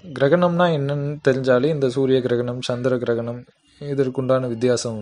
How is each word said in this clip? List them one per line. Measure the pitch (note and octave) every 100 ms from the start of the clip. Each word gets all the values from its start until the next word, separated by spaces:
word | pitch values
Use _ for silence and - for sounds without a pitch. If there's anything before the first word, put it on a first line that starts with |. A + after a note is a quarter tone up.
| F#3
கிரகணம்னா | B2+ C#3 F3 F3 E3+ F3+
என்னன்னு | D#3 C#3 C#3+ C#3+ D3
தெரிஞ்சாலே | - C3 C3+ B2 C#3+
இந்த | D#3 C3+
சூரிய | C3 C3 C3
கிரகணம், | B2 A#2+ B2 B2
சந்திர | B2+ B2 B2+ B2+
கிரகணம் | A#2 A#2 A#2 A#2+ B2 _ _ _
இதற்குண்டான | C#3+ C#3 C3 B2+ B2+ C3 B2+
வித்தியாசம் | A2+ B2 A#2+ A#2+ A2